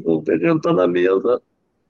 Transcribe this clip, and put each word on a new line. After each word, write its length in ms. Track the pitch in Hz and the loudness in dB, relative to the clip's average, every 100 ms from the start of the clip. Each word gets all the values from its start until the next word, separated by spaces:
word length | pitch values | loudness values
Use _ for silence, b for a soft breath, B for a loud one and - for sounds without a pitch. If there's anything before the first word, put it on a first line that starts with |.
| 82 | -2
o 160 | 80 | -2
veneno 400 | - - 165 165 | 0 0 0 0
tá 100 | 170 | 0
na 160 | 170 180 | 0 2
mesa, 540 | 175 180 95 117 123 - _ _ _ | 2 0 0 0 -2 -4 _ _ _